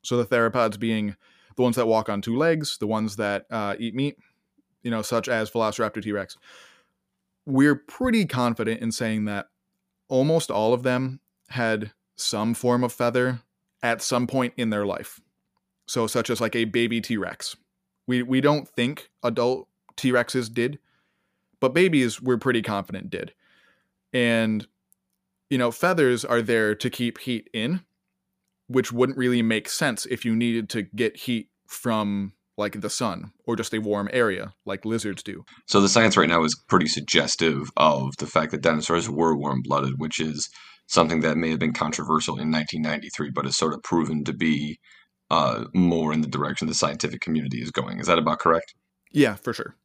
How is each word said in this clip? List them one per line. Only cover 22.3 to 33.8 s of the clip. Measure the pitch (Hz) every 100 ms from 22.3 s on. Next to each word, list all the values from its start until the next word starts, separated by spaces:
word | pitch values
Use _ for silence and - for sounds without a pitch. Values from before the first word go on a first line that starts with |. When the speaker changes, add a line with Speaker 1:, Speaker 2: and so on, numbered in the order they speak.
| 117
Speaker 1:
pretty | 131 120
confident | 107 101 92 95 -
did. | 92 - _ _ _ _ _ _ _ _
And, | 127 120 113 113 107 - _ _ _ _ _ _ _ _
you | 131
know, | 123
feathers | - 175 175 131 120
are | - 120
there | 110 117 107
to | 107 127
keep | - 120 -
heat | - 117 -
in, | 110 117 180 _ _ _ _ _ _ _ _ _
which | 127 120
wouldn't | 120 135 135
really | 127 123
make | 113 110 -
sense | - 151 110
if | - 120
you | 117
needed | 113 120 117 104
to | 117
get | 98 107 113 -
heat | - 117 - _ _
from, | - 123 110 104 101 98 _ _
like, | - 104 104
the | 101
sun | - 113 87 - _
or | -
just | 113 110
a |
warm | 110